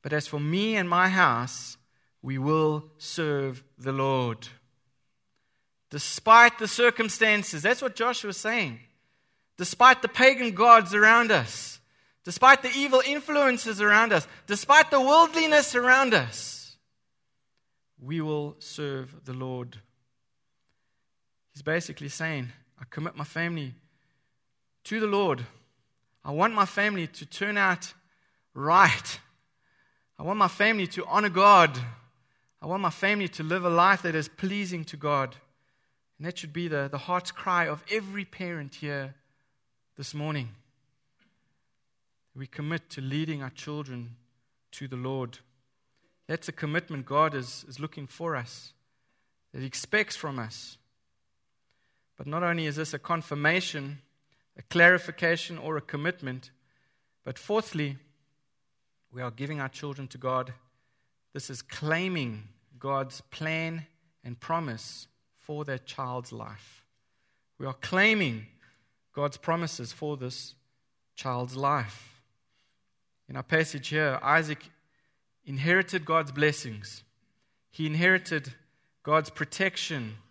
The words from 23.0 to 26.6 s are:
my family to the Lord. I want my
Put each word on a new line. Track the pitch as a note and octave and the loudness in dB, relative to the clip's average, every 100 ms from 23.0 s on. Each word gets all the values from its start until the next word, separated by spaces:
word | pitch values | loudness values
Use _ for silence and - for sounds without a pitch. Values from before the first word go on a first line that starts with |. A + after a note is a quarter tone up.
| E3 - | -10 -10
my | |
family | C#3+ E3 E3+ E3 C3+ A#2+ _ _ _ _ _ _ _ _ _ _ | -10 -6 -6 -6 -10 -14 _ _ _ _ _ _ _ _ _ _
to | - G#3+ | -8 -4
the | G#3+ | 0
Lord. | G3+ F#3+ B2+ A#2+ _ _ _ _ _ _ _ | 2 0 0 -6 _ _ _ _ _ _ _
I | - | -8
want | D3 G#3 | 0 0
my | A3 | 2